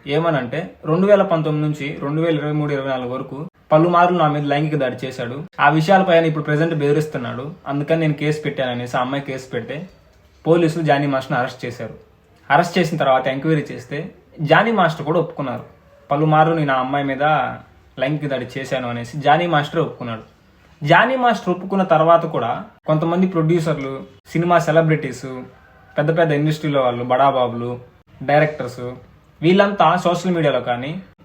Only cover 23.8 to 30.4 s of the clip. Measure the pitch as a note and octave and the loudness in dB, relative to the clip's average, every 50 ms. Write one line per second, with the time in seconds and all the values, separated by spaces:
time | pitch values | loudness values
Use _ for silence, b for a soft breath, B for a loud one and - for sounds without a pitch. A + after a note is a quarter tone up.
23.8 | C#3 C3+ C3+ C3+ - - - - _ - - E3 E3+ F3 F3 E3 D#3+ E3 D3+ D#3+ | -6 -8 -8 -10 -12 -16 -20 -20 _ -6 -4 -2 0 2 2 2 2 4 4 4
24.8 | E3 D#3 D#3 D3+ - C3 A#2 - - C3 C3 B2+ B2+ - - - _ _ _ _ | 4 4 2 0 -2 -6 -8 -10 -12 -12 -12 -12 -14 -16 -20 -20 _ _ _ _
25.8 | - - - - D3+ D#3 E3 E3+ E3+ D#3 D3 C#3+ D3+ D#3 D3+ - - D3+ C#3+ C#3 | -20 -8 -4 -2 -2 0 2 2 2 2 2 2 0 0 -2 -2 -4 -2 0 0
26.8 | C3 B2 A#2+ A#2+ B2 B2 B2+ B2+ C#3 C#3 C3 B2+ B2 A#2+ A2+ A#2 A#2+ B2 B2 B2 | 0 0 0 -2 -2 0 2 2 4 2 2 2 0 -2 -2 -6 -6 -8 -8 -10
27.8 | - - _ _ _ _ - - C3+ C3+ C#3+ D3+ D#3 D3+ - - C3 A#2+ - C3 | -12 -18 _ _ _ _ -20 -10 -2 2 2 4 2 2 0 -6 -10 -10 -10 -10
28.8 | B2 B2 B2+ B2+ - - _ _ _ _ _ _ D3 E3 F#3 G3 G3+ G3+ G3+ - | -12 -12 -12 -14 -18 -20 _ _ _ _ _ _ 2 4 4 4 4 2 2 2
29.8 | E3+ D#3 F3 F3+ - E3+ F3 E3+ - F#3 F3 E3 | 2 2 2 2 0 0 -2 0 -2 -2 0 0